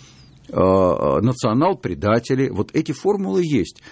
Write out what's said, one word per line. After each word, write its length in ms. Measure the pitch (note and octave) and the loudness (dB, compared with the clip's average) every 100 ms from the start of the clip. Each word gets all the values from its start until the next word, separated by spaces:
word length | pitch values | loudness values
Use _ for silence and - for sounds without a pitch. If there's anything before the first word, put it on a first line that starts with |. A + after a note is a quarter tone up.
| - - - - - | -20 -20 -20 -20 -6
э, 60 | - | 0
национал-предатели, 1900 | F#2 F#2+ F#2 E2 D2 C#2 A2 B2 A#2+ A2+ E3+ F#3+ - D#2+ G#2 A#2 A#2+ C3 C3+ | 4 4 4 2 0 2 0 0 -2 0 0 -2 -6 -4 0 0 0 -2 -2
вот 220 | F#2 G#2 | -4 -4
эти 180 | - D#3+ | -4 -4
формулы 500 | C#3 F#3+ G3+ F#3+ F#3+ | -2 -2 -2 -2 -2
есть. 380 | E3+ C3+ F2 - - | 0 0 -2 -6 -20